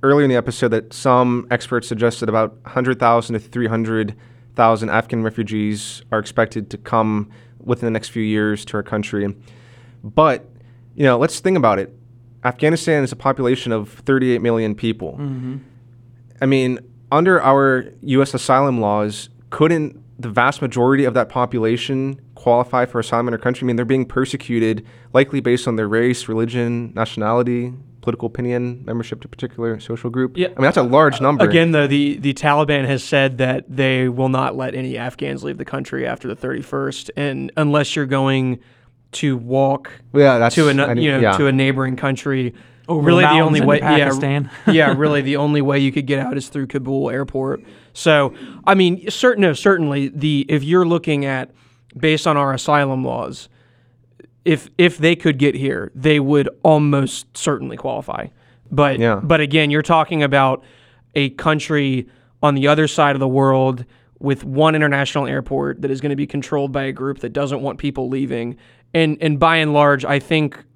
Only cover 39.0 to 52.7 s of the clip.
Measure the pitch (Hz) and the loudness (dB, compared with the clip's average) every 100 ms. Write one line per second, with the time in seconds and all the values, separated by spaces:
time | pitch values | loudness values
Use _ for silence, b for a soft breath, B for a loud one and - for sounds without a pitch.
39 | _ - 147 131 117 131 135 139 135 - | _ -6 -4 -4 -2 0 2 0 -6 -20
40 | - 143 139 123 117 - 147 139 135 120 | -2 4 6 6 4 4 4 4 0 2
41 | 156 135 113 98 139 131 135 135 131 131 | 2 2 2 2 2 2 2 0 -2 -2
42 | 139 131 - 135 123 b b b b 165 | -4 -4 -2 -2 -4 b b b b 0
43 | 147 170 151 156 160 151 139 147 151 147 | 4 6 6 6 4 4 4 2 4 4
44 | 139 135 139 143 139 - - 165 147 135 | 4 0 -2 -2 -4 -4 2 4 4 2
45 | 151 147 135 143 147 147 139 139 139 135 | 0 0 0 0 0 0 2 2 0 0
46 | 131 139 131 135 131 147 131 139 131 135 | -2 -2 -2 -6 -8 -8 -6 -6 -4 -4
47 | 139 123 139 135 131 139 B B B - | -2 -4 -6 -6 -4 -6 B B B -4
48 | - 151 135 B B B - 190 185 180 | 2 4 2 B B B 2 4 4 2
49 | 175 - 254 220 185 143 196 185 151 143 | -6 0 2 4 2 2 2 2 2 -2
50 | 139 143 151 147 139 156 139 175 175 170 | -4 -2 0 0 0 -2 2 2 2 0
51 | 170 143 139 135 127 b b b b - | 0 -2 -2 -4 -8 b b b b -4
52 | 156 156 180 147 139 131 - | 0 0 2 0 0 -2 0